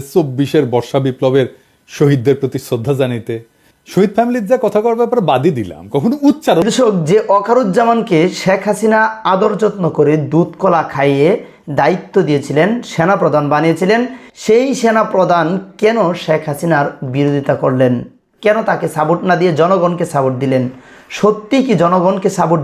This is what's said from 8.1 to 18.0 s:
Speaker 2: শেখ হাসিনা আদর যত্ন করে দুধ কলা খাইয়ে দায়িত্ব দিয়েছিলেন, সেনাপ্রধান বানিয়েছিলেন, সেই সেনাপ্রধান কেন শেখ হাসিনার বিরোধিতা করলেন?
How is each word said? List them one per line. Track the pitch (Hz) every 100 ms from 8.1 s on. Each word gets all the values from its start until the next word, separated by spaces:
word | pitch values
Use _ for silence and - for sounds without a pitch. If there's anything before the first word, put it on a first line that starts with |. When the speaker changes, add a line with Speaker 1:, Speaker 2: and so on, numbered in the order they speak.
| 160 180 -
Speaker 2:
শেখ | 190 196 202
হাসিনা | 208 220 220 220 - 170
আদর | 185 214 202
যত্ন | 208 202 160 139
করে | 143 156 135
দুধ | 156 170 -
কলা | 190 165 -
খাইয়ে | 139 143 139 156 233 - - - 139
দায়িত্ব | 147 185 - 190 151
দিয়েছিলেন, | 143 - 143 185 240 -
সেনাপ্রধান | - 165 196 165 147 147
বানিয়েছিলেন, | 147 160 160 185 226 247 - - -
সেই | - 226 269 214
সেনাপ্রধান | 226 220 214 196 170 170 160 185 - -
কেন | 214 233 175 180
শেখ | - 156 156
হাসিনার | 143 170 147 143 - 131
বিরোধিতা | 135 143 143 139 139
করলেন? | 143 131 127 123